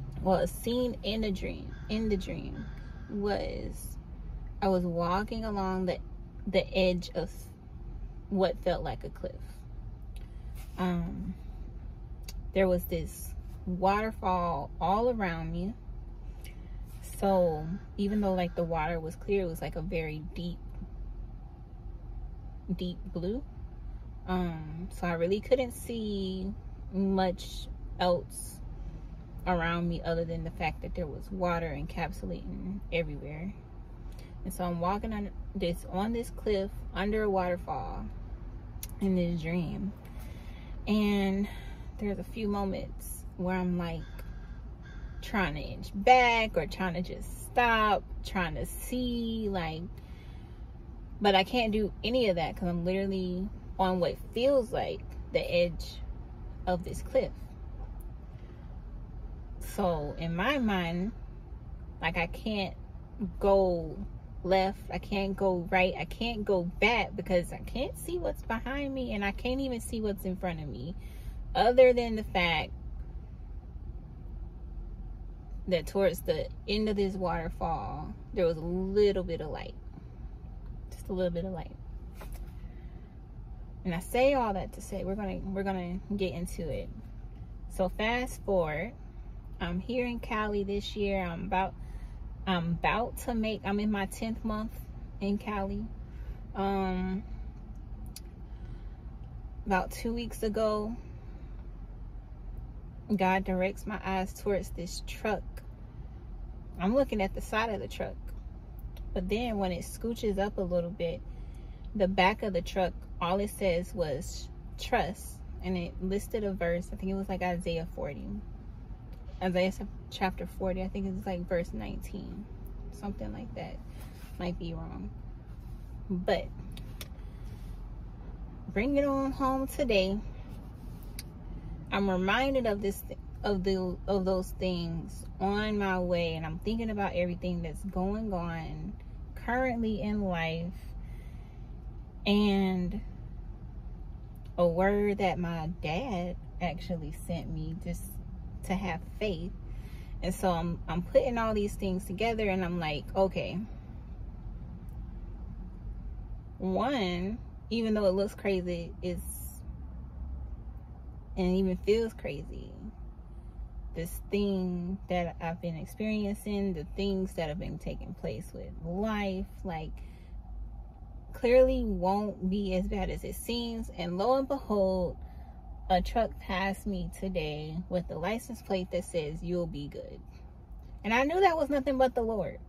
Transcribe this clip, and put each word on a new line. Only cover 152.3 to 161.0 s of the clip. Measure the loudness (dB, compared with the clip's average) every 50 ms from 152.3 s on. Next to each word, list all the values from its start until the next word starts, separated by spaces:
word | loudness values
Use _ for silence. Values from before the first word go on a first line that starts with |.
| 2 4 2
and | 2 4 2 2
I'm | 0 0 0
like, | 0 0 0 -2 -4 0 2
okay, | 4 4 4 4 0 -2 -2 -2 -4 -4 -4 -8 -10 -10 -10 -10 -10 -10 -10 -8 -8 -8 -8 -8 -8 -8 -8 -8 -8 -8 -8 -10 -10 -10 -8 -8 -8 -8 -8 -8 -8 -8 -8 -8 -8 -8 -8 -8 -8 -8 -8 -10 -8 -8 -8 -6 -6 -6 -6 -6 -8 -8 -8 -8 -8 -8 -10 -6 -2
one, | 0 2 4 4 4 4 4 2 2 2 2 0 0 0 -2 -4 -6 -8 -10 -12 -6 -2
even | 0 2 2 4 4
though | 6 6
it | 6 6
looks | 6 2 0 0
crazy, | -2 0 2 2 2 2 0 -2 -2 -4 -6 -8 -4
it's, | -2 -2 -2 -2 -4 -6 -8 -8 -8 -10 -10 -10 -10 -10 -8 -8 -8 -8 -8 -8 -10 -10 -8 -8 -6 -6 -6 -6 -6 -6 -8 -8 -8 -10 -10 -10 -10 -12 -12 -12